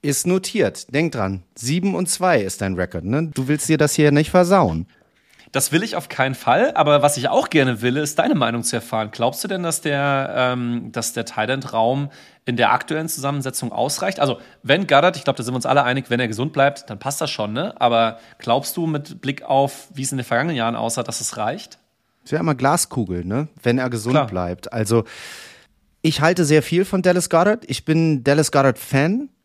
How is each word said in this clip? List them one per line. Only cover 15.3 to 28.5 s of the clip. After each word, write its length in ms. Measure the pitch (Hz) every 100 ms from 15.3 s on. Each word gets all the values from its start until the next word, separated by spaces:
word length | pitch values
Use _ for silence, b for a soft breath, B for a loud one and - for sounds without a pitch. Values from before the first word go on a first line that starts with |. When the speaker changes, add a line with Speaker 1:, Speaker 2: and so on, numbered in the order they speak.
| -
Speaker 2:
da 60 |
sind 120 | 120
wir 40 | 127
uns 80 | 120
alle 180 | 139
einig, 280 | 123 131 127
wenn 80 | 120
er 80 | 120
gesund 260 | 107 160
bleibt, 380 | 156 139 143 -
dann 80 | 104
passt 200 | 135 143
das 120 | 151
schon, 220 | - 104
ne? 200 | 113 185 -
Aber 380 | 123 117 113 110 B _
glaubst 400 | - 123 139 -
du 80 | 165
mit 340 | 151 147 -
Blick 220 | 135 139
auf, 460 | - 135 139 - - -
wie 80 |
es 80 | 135
in 80 | 135
den 60 | 120
vergangenen 300 | 120 160 143
Jahren 200 | 113 117
aussah, 260 | 113 131
dass 200 | 117 -
es 160 | 113 -
reicht? 420 | 107 170 - - _ _ _ _
Speaker 1:
Es 80 | -
wäre 100 | 151
immer 140 | 165 131
Glaskugel, 680 | 135 147 - - 92 90 87
ne? 220 | 113 156 _
Wenn 160 | 120 123
er 100 | 127
gesund 240 | 120 110
Speaker 2:
Klar. 140 | 139 123
Speaker 1:
bleibt. 440 | 92 87 90 -
Also, 340 | 117 107 117 113 B B B B B B _ _ _
ich 180 | 160 156
halte 240 | 156 180 151
sehr 160 | 151
viel 240 | - 170 190
von 160 | 190
Dallas 300 | 180 180 -
Goedert. 340 | 165 185 226 -
Ich 160 | 131
bin 400 | - 160 165 143
Dallas 280 | 123 147 147